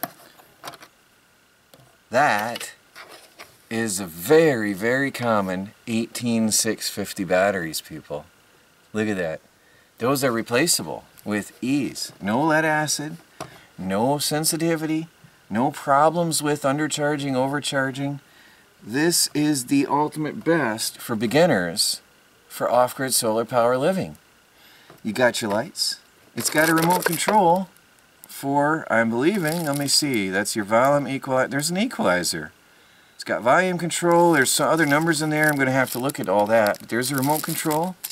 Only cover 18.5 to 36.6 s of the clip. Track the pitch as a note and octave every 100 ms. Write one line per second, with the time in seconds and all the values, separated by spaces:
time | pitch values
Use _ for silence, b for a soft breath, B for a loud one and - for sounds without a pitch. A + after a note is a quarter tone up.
18.5 | b b _ G2+ B2+ E3 E3+ - D3 D3+
19.5 | C#3+ B2 C#3 C3+ C#3+ D3+ D#3 D3 - D3
20.5 | E3 B2 A2+ - - - A2+ A2+ D3 F3
21.5 | G#2+ F2 F#2 - - _ _ _ _ _
22.5 | - - A#2+ B2 - C3 - A2+ A2 A2+
23.5 | B2+ A#2 B2+ D#3 F#3+ F2 D2+ _ _ _
24.5 | B B B B B A2+ G#2 B2 A2 A2
25.5 | G#2 D#3+ - - - _ _ _ - -
26.5 | - D#3+ D#3+ E3 F3+ F3+ D#3+ - G#3 F3
27.5 | F3+ F#3+ _ _ _ _ _ - - C#3
28.5 | C#3+ D3 D#3 - A2+ A2+ A#2 D3+ G#3 D3+
29.5 | E3+ D#3 C#3+ C#3 - D3 A#2 F#2+ F#2+ G#2
30.5 | A2+ G2 A2+ C3+ C#3+ B2+ C3+ C3+ C3 A#2+
31.5 | C#3 D3+ F3+ A#3 - G#3 F3+ E3+ E3+ D3+
32.5 | _ b b b b b b - F2 A2
33.5 | D#3+ F#3 F3 E3 - E3+ E3+ E3+ E3 D#3+
34.5 | - C3+ D#3+ D3+ C#3+ E3 D3+ D#3 D3+ D#3
35.5 | C#3+ C3 C3 B2+ B2 C3+ D3 A2+ G2+ G#2
36.5 | A2+